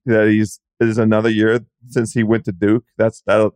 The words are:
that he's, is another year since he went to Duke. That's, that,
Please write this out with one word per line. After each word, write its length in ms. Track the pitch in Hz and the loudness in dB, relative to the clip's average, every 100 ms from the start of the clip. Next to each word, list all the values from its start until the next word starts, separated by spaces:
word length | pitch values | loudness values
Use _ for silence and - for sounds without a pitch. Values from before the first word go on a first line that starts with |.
| 123 | -2
that 220 | 110 107 | 2 2
he's, 320 | 107 107 - _ - | 2 -2 -8 _ -2
is 180 | 117 110 | -2 0
another 320 | 110 110 113 | 2 2 0
year 320 | 107 110 117 - _ 120 | 0 0 0 -6 _ -8
since 260 | 123 113 | -6 -4
he 80 | 117 | -2
went 220 | 107 113 | -2 -2
to 80 | - | -4
Duke. 320 | 87 104 117 - - | -4 0 0 -4 -4
That's, 260 | 113 - - | -4 -4 -2
that, 240 | 107 107 | 0 0